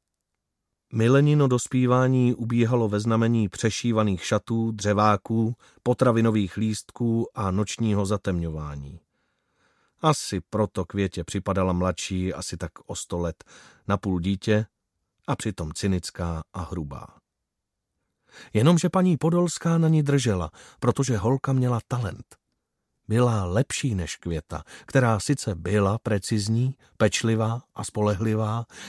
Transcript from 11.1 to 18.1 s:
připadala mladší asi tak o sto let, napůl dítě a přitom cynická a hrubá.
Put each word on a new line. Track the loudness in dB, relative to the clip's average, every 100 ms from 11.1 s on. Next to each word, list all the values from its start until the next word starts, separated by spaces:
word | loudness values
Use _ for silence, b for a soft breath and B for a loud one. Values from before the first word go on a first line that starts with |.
| -4
připadala | -6 -6 -2 0 0
mladší | 0 0 -2 -6 -4 -4
asi | -6 -10 -10
tak | -10 -12 -14
o |
sto | -12 -8 -4
let, | -4 -6 -16 B B B -4
napůl | -4 -2 -2
dítě | -2 -2 0 0 0 _ _ _ _ _ -6
a | -4
přitom | -4 -6 -8
cynická | -4 -2 -2 -4 -6 -6 -6 -8
a | -10
hrubá. | -8 -8 -8 -12 -16 _ _ _ _ _ _ _ _ _ _